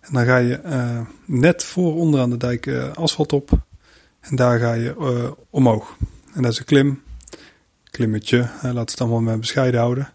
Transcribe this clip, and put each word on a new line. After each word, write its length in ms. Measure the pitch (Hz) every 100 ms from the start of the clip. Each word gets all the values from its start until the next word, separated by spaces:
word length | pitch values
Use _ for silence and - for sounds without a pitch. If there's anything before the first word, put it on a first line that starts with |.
En 120 | -
dan 120 | 127
ga 120 | 120 127
je, 180 | 120
eh, 460 | - - 135 120 117 113 -
net 400 | - 135 151 175
voor 300 | - - 180
onderaan 360 | 160 165 147 123
de 60 | 120
dijk, 300 | 123 123 -
eh, 260 | 127 131
asfalt 400 | 151 160 - 151
op. 180 | 143 139 - - - _ _ _ _
En 160 | - 131
daar 220 | 123 120
ga 140 | 117
je, 240 | 117 117 -
eh, 340 | 139 123 120 143 _
omhoog. 460 | - 127 110 - - - - -
En 80 | -
dat 100 | 123
is 60 | 113
een 60 |
klim. 380 | - 143 139 135 - - - - - _ _ _ _
Klimmetje, 460 | - 117 107 - 123
hè, 360 | 120 - 131
laten 120 | 120
we 60 | 113
het 100 | -
allemaal 200 | 120 117
maar 180 | 113 110
bescheiden 420 | 113 - 131 120
houden. 320 | 117 123 139